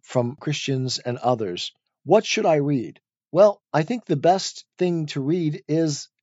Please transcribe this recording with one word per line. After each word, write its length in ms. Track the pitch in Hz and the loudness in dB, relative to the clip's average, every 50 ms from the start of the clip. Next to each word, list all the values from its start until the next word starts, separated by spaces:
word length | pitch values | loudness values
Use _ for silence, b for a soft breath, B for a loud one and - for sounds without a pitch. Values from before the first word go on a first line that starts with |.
from 340 | _ - - 127 120 120 143 - | _ -4 -2 -2 -2 -2 -4 -6
Christians 580 | - 156 147 - - - 135 131 131 127 123 - | -6 -6 -6 -4 -4 -4 -4 -2 -2 -4 -6 -6
and 180 | - 123 120 - | -6 -6 -8 -2
others, 560 | - 123 127 110 110 92 90 87 - - _ _ _ _ _ _ _ | 0 0 0 0 -2 -6 -6 -6 -8 -10 _ _ _ _ _ _ _
"What 200 | - 180 214 208 | 4 4 4 4
should 200 | - - 226 - | 2 -4 0 2
I 100 | 180 160 | 2 2
read?" 460 | 147 143 147 147 127 110 - - _ _ _ _ _ _ _ - | 2 2 0 0 -2 -2 -4 -10 _ _ _ _ _ _ _ 4
Well, 280 | 170 202 208 202 _ _ _ - | 6 6 6 4 _ _ _ -2
I 100 | 147 160 | -2 0
think 220 | 160 247 233 - | 0 -4 -6 -2
the 100 | - 165 | -4 -4
best 480 | 139 143 165 185 190 - - - - - _ _ - | 0 4 2 2 2 0 -6 -10 -12 -20 _ _ -2
thing 300 | 180 180 175 165 156 147 | -2 0 0 -2 -4 -4
to 120 | - 143 | -6 -4
read 440 | 131 143 170 185 165 151 147 - - - | -2 0 0 0 0 -2 -4 -4 -6 -2
is 400 | 151 165 165 156 143 - - _ _ _ | 0 0 0 0 -2 -6 -10 _ _ _